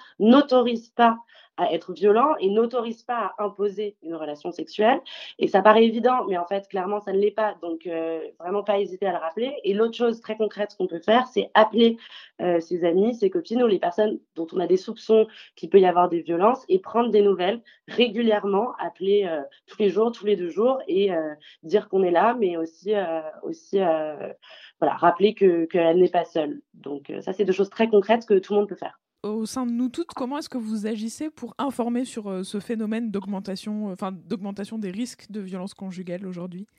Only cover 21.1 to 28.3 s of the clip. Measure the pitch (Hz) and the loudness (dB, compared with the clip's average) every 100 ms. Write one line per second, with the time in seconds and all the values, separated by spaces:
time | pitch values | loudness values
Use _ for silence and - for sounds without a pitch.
21.1 | 170 156 151 - - 160 202 208 190 185 | 0 -4 -10 -20 -20 -2 -2 0 0 2
22.1 | 170 214 247 190 170 165 _ 190 214 170 | 4 2 2 0 -2 -6 _ -4 -2 -2
23.1 | 160 156 - - 160 - 196 185 160 156 | -6 -8 -12 -12 -12 -4 0 2 0 -2
24.1 | 147 - - - - - - 156 - 143 | -8 -12 -14 -20 -20 -20 -2 -2 4 2
25.1 | - 208 214 196 170 165 180 165 175 175 | 4 2 6 4 4 0 2 4 6 4
26.1 | 175 165 165 147 143 _ _ - 143 139 | 2 -2 -2 -4 -6 _ _ -12 -12 -10
27.1 | - - - 185 185 196 - 226 208 190 | -12 -8 -4 0 0 -2 0 2 4 4
28.1 | 233 - | 0 4